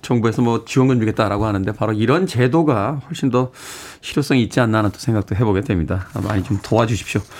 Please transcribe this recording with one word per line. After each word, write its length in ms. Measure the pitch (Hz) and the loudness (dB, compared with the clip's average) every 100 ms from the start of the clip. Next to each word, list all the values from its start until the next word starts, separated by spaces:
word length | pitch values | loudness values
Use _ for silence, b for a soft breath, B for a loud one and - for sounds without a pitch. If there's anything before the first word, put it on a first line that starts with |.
정부에서 400 | - 120 113 117 | -2 0 0 2
뭐 240 | 120 113 - | 0 0 0
지원금 340 | 135 131 127 | 2 4 4
주겠다라고 460 | 110 104 107 101 110 | 0 0 0 0 0
하는데, 260 | 101 98 | 0 -2
바로 200 | 101 107 | -2 -2
이런 320 | 107 113 156 185 | 0 2 2 0
제도가 720 | 120 127 160 151 113 104 143 - | 2 2 2 2 0 0 -4 -8
훨씬 220 | 170 139 | -4 0
더 220 | 123 131 B B B B B | 0 -2 B B B B B
실효성이 400 | - - 139 135 | -6 -4 0 2
있지 160 | 113 - | 2 2
않나 200 | 117 110 | 2 2
하는 120 | 104 | 0
또 80 | - | -2
생각도 360 | - 110 98 95 | -2 -2 0 0
해보게 260 | 113 95 | 2 2
됩니다. 460 | - 92 76 92 92 107 | 2 0 0 -2 -4 -6
많이 200 | 90 104 | -2 -2
좀 140 | 90 98 | -2 -4
도와주십시오. 580 | - 113 113 107 - 104 - | 2 2 2 -2 -4 -6 -6